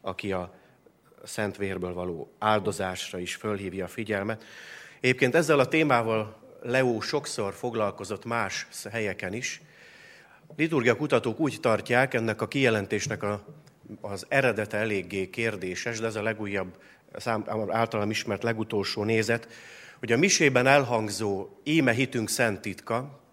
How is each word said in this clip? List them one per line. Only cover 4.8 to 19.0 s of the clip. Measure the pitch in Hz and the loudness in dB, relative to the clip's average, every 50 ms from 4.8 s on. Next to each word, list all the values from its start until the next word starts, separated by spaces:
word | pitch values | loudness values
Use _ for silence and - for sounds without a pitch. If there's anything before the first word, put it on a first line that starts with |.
| - - - - | -20 -20 -18 0
Egyébként | - 127 127 127 143 127 120 | 2 2 4 4 4 4 6
ezzel | 160 170 143 156 143 | 4 4 6 6 4
a | 127 127 | 4 4
témával | - 160 160 147 131 120 117 113 110 110 107 107 - - - - - - - | 4 2 4 6 4 4 4 2 0 0 0 -4 -8 -16 -20 -20 -20 -14 -6
Leó | 127 120 131 131 123 120 110 | 0 2 4 4 4 2 0
sokszor | 101 - - 147 139 - - - 107 98 98 | -2 -2 -4 -4 -4 -4 -6 -4 -4 -4 -4
foglalkozott | - - 123 117 113 107 101 98 - 101 92 104 92 - | -4 -6 -4 0 0 0 0 0 -4 -8 -8 -8 -8 -6
más | 117 117 117 110 95 - - - - - - - 101 | -4 -2 -2 -2 -2 -4 -6 -10 -10 -14 -14 -14 -8
helyeken | 104 117 110 104 92 - - 92 95 | -6 -4 -4 -4 -4 -4 -6 -6 -6
is. | 117 131 - - - - - - - - - - - - - - - - - - - _ - - | -6 -6 -8 -8 -10 -16 -20 -20 -20 -20 -20 -20 -20 -20 -20 -20 -20 -20 -20 -20 -20 _ -20 -4
Liturgia | - 151 165 165 147 117 123 117 | -2 -2 2 2 2 4 4 4
kutatók | 117 147 147 143 120 - 123 110 - | 4 2 2 2 2 2 2 -2 0
úgy | 160 143 - - | 0 -2 -2 0
tartják, | - 123 110 104 98 - 120 123 135 131 - | 2 2 2 2 2 2 2 4 4 2 2
ennek | 120 113 113 110 - | -2 0 0 -2 -2
a | 113 104 | -2 -2
kijelentésnek | - 135 135 123 110 107 98 95 - 104 - - 110 90 - | 0 2 4 4 4 2 0 0 -2 -2 -2 -4 -6 -4 -2
a, | 104 104 104 - - 156 - - - _ _ _ - 107 - | -4 -4 -4 -6 -14 -20 -20 -20 -20 _ _ _ -18 -18 -12
az | - 104 101 95 - - | -10 -10 -10 -10 -8 0
eredete | - 139 135 127 117 107 107 101 - | 2 4 4 4 2 2 -2 -2 -2
eléggé | 104 107 113 107 98 87 87 95 98 95 90 | -2 0 0 0 -2 -2 -4 -4 -4 -4 -4
kérdéses, | - - 113 113 107 98 90 92 90 - - 120 117 110 | -4 -2 -2 -2 -2 -2 -6 -6 -6 -6 -6 -6 -4 -2
de | 113 | -4
ez | 113 107 | -4 -4
a | 110 104 | -2 -2
legújabb, | 113 110 107 107 101 98 101 92 92 90 - - - - _ _ _ - | -2 -2 -2 -4 -4 -2 -4 -4 -4 -8 -18 -20 -20 -20 _ _ _ -16
szám-, | - - 120 113 110 110 - 107 110 110 98 | -8 -4 -2 -2 -2 -2 -4 -4 -4 -2 -2
általam | 85 113 113 113 - 110 104 104 | 0 0 0 0 0 -2 0 0
ismert | 110 - - - 120 - - | -2 -2 -2 -4 -4 -2 0
legutolsó | 117 117 110 107 - - 104 98 - - - | -2 -2 -2 -4 -2 -2 -2 -2 -2 -2 -2